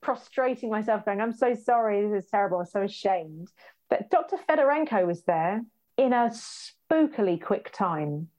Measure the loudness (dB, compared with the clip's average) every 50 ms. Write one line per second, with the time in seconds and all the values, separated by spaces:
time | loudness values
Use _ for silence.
0 | -2 -4 -4 -4 -6 -10 -4 -2 0 0 0 -2 -4 -4 -4 -2 0 0 0 0
1 | 0 -2 -2 -2 -2 -4 0 0 0 0 0 0 0 2 2 2 4 2 2 2
2 | 0 0 0 -2 -4 _ 0 0 0 2 0 -2 -4 -2 _ -2 -2 -2 -6 -2
3 | 0 0 0 0 -2 -8 -14 -16 -16 -18 _ _ -20 -20 -20 _ _ _ 0 0
4 | 0 2 2 2 2 0 -6 -8 -2 0 2 4 4 4 4 2 0 0 0 0
5 | 2 0 0 -2 -2 -2 0 0 0 0 -2 -2 -6 -8 _ _ _ _ _ 2
6 | 2 4 4 2 2 0 -2 -6 -14 -16 -16 -16 -18 -18 -20 _ _ _ 4 4
7 | 4 4 2 0 0 0 0 0 0 -2 -2 -2 -2 -10 -4 -2 -2 0 0 -2
8 | -2 -4 -4 -6 -8 -10 _